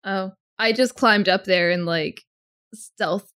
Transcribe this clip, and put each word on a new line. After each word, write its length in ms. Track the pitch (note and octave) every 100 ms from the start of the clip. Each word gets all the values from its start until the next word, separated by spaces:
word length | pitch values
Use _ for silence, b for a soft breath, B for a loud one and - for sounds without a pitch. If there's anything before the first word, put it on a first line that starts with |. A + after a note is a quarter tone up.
Oh, 280 | G3 F#3+ F#3+ - _ -
I 140 | A3+
just 220 | A3+ B3+ -
climbed 340 | A3+ G#3 F#3+
up 140 | F#3
there 260 | F#3+ F3+ F3
and, 160 | F3+ E3+
like, 380 | E3 D#3 - _ _ _ _ _ A3
stealthed 520 | - - F#3 F#3+ -